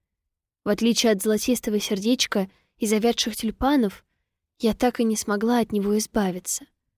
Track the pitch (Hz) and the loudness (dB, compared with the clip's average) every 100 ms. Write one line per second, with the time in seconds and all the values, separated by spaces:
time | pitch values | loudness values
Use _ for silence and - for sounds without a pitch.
0 | _ _ _ _ _ _ - 202 226 220 | _ _ _ _ _ _ -4 0 2 2
1 | 240 208 214 214 - 240 - 208 - 202 | 2 2 0 -2 0 -2 0 -4 -2 -2
2 | 208 247 - 214 190 _ _ _ 214 214 | 0 0 0 -2 -4 _ _ _ -2 2
3 | 226 240 240 214 220 - 262 285 214 - | 2 0 -4 -4 -6 -2 2 2 2 -2
4 | _ _ _ _ _ _ 226 202 247 - | _ _ _ _ _ _ -2 2 0 2
5 | 226 214 - 208 226 240 220 208 196 214 | -2 0 -2 -2 2 2 0 -2 0 0
6 | 208 233 190 180 185 - 285 _ _ | 0 -2 -2 -4 -8 -8 -10 _ _